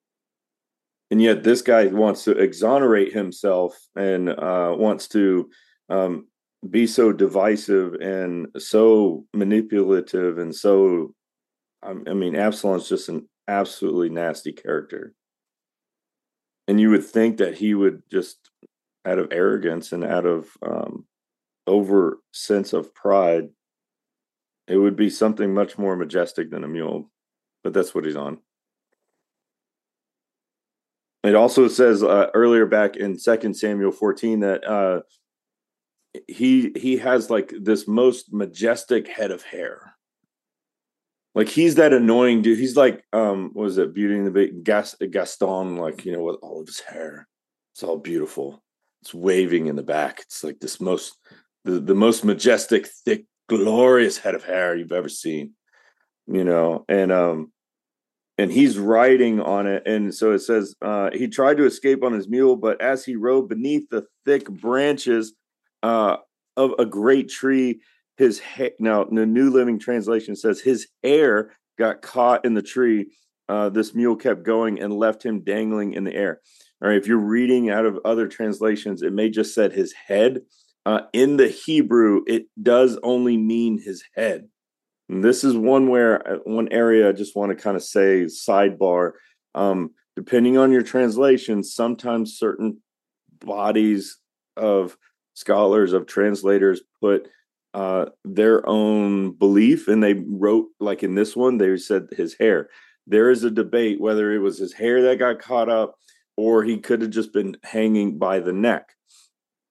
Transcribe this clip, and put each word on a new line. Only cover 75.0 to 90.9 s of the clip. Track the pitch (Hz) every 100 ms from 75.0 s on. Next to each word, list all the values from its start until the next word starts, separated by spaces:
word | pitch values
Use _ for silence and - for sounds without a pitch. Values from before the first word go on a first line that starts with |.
| 113 110
him | 120 107
dangling | 87 104 110 107 101
in | -
the | 98
air." | - 98 - _ _ _ _
All | 104
right, | 104
if | 98
you're | 117
reading | 104 117 123 127 117
out | 104 113
of | 95
other | - 113 -
translations, | - 110 101 110 104 104 90
it | 82
may | 98 110
just | 110 104
said | - 101
his | 98 90 - -
head. | 101 120 127 - _ _ _ -
Uh, | 107 -
in | 113 135 143
the | 120
Hebrew, | - - 156 117 117 110 101 -
it | 117 - -
does | 110 123 131 110
only | 120 123 123 113
mean | 110 117 117 107
his | 101 92 -
head. | - 110 82 - _ _ _ _ _ -
And | 95
this | 110 127
is | 139 117
one | 113 135 131
where, | 123 117 104 -
uh, | 92
one | - 113 110
area | 113 117 113 104
I |
just | 95 101
wanna | 101 101
kinda | 95 107 92
say, | - 104 98 95
sidebar, | 85 - - 101 101 92 95 87 87 - _ _ _
um, | - 98 92 82 - _ -
depending | - 123 123 131
on | 131
your | 131
translation, | 117